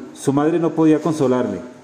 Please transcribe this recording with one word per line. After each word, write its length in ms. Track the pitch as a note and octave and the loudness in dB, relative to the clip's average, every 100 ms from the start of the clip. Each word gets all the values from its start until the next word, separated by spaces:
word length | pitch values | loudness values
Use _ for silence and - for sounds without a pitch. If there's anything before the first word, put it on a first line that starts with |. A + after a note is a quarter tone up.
| - | -16
Su 180 | - - | -6 -2
madre 260 | C#3 D3+ E3 | 0 2 0
no 120 | D#3+ | 0
podía 300 | D#3+ D#3+ D3+ | 2 4 4
consolarle. 600 | E3+ D3 B2+ B2+ A2 F#2 - - | 0 0 2 0 -2 -6 -12 -20